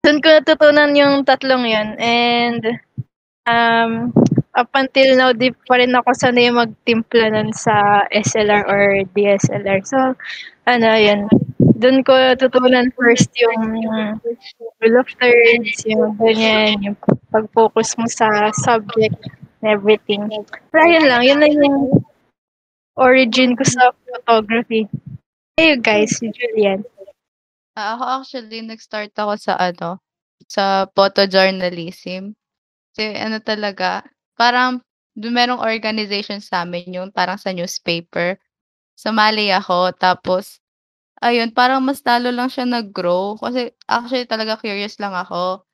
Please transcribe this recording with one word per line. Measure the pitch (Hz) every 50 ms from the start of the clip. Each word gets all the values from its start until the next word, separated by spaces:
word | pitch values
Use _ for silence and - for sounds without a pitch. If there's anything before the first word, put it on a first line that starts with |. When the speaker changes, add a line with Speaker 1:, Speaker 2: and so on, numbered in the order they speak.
| -
Speaker 1:
dun | 294 302 294
ko | 262 320 311
natutunan | 311 - 320 311 - 311 294 294 294 294 294
yung | 285 285 285 277 277 277 269
tatlong | 277 262 262 - 262 262 254 247
yun. | 226 220 214 214 214 214
And, | - 220 233 233 240 240 240 240 240 240 240 233 233 220 220 240 226 _ _ _ - - _ _ _ _ _ _ _ _ 233
um, | 233 233 233 233 233 226 233 226 226 226 233 247 233 - - - - - - _
up | - - 240 _ -
until | 277 262 262 _ 269 269 269 262
now, | 254 262 254
di | 247 220 247 254 - _ _
pa | - 254 247
rin | 247 247 247
ako | 247 240 247
sanay | 233 - - 247 240 247 240 240
magtimpla | 240 240 233 226 214 _ _ - 233 220 226 _ - 233 220 220
nun | 220 214 214 220 220
sa | - - 233 214 208 202 202 208 202 202 -
S | - - 208 - -
L | 226 208 208
R | 208 208 196
or | - 202 202 202 202 196 196 196 185 _
D | 208 208 202
S | 202 196 - -
L | 202 202 202
R. | 196 196 196
So, | 196 - 269 262 262 262 262 _ - - - - - - _ _ _ 247
ano, | 247 240 226 226
yun. | 220 220 214 208 208 208 202 214 - - - - - _ - - -
Dun | 214 220 254 262 269 262
ko | -
natutunan | 262 262 262 262 254 254 262 254 - 254 254 254 254 247 247 254
first | - - 254 233 233 262 - - _
yung | - 240 226 226 226 220 220 220 226 226 220 220 220 214 208 220 220 - - 240 _ _ - - _ 466 453 _ _
rule | 220 226 226 247
of | 262 - -
thirds, | _ 247 247 240 240 233 233 233 240 226 196 - - -
yung | 220 214 220 214 214 214
ganyan, | 208 226 226 220 220 220 220 220 214 214 214 208 202
yung | 202 202 208 _ - - - - _ _
pag-focus | - 214 220 - _ 226 226 226 _ 226 226 - -
mo | - 226 233
sa | - - 226 220 214 208 208 214
subject | 220 - - 262 233 226 208 202 - 220 220 214 - - - - - _ - _ _ _
and | - 214
everything. | 214 202 196 208 214 214 _ - 208 202 208 214 214 214 208 _ - - _ _
Pero | - 320 320
yun | 339 339 320 320
lang, | 269 247 240 247
yun | 262 277 294
lang | 302 302
yung | 294 294 285 277 277 277 269 254 277 - - _ _ _ _ _ _ _ _ _ _ _ _ _ _ _ _ _ _
origin | - 262 254 254 262 262 233 220 254 254 247 247
ko | - 262
sa | 269 247 247 254 247 - _ _
photography. | - - 233 _ - 233 220 220 208 226 233 240 _ 233 220 214 - - - _ - 131 - _ _ _ _ _ _ _
Hey, | - 330 320
you | 294 247
guys, | 220 226 214 208 208 - -
si | - 240 220
Julian. | 208 - 240 233 220 220 202 196 190 190 208 494 _ _ - 605 _ _ _ _ _ _ _ _ _ _ _ _
Speaker 2:
Ah, | _ 226 208 208 226
ako | 240 254 247 262 269
actually, | 269 - - 254 226 214 220 226
nag-start | 226 220 226 220 - _ - 214 208 208
ako | _ - 214 208 208
sa | 214 - - -
ano, | - 180 180 175 - 175 165 185 190 _ _ _ _ _ _ _ _ _
sa | _ - 208 196 196 196 190 190 190
photojournalism. | _ - 196 196 - - 202 196 185 190 190 190 190 185 185 180 180 170 165 170 - - - 180 185 185 190 202 214 _ _ _ _ _ _ _ _ _ _ _
Kasi | _ - 214 214 202
ano | - - 220 220 214
talaga, | _ - 220 208 208 202 196 - 185 180 185 202 _ - _ _ _ _
parang | _ - 233 240 240 247 254 254 254 247 _ _ _ _ _ _
dun | _ 220 208 233
merong | 240 240 240 240 247 240
organization | - 226 220 226 214 220 220 220 214 196 202 202 208 - 208 202
sa | - - - 180 170
amin | 175 175 175 175 180
yung | 180 180 185 196
parang | _ - 180 180 185
sa | 208 - 196
newspaper. | 185 175 175 185 - - _ - 170 165 170 _ - 175 170 175 190 _ _ _ _ _ _ _ _ _ _ _
Sumali | _ _ - 214 220 220 214 214 214 214 214 202
ako, | 185 190 202 - 180 175 180 180 175
tapos, | _ 185 185 180 - - - 185 185 202 - - _ _ _ _ _ _ _ _ _ _ _ _ _ -
ayun, | 240 240 233 226 233 226
parang | 254 247 254 262 269
mas | 254 262 277 - _
lalo | 247 240 240 240 247
lang | 247 240 247 262
siya | - - 247 247
nag-grow. | 240 233 220 196 202 190 180 175 175 180 190 202 214 214
Kasi | - 240 247 254 240 233 _ _ _ -
actually | 220 233 240 240 262 247 247 233
talaga | 226 220 220 220 220 220
curious | - 220 202 202 202 214 - -
lang | 208 202 190
ako. | 180 185 - 180 170 180 185 185 196 _ _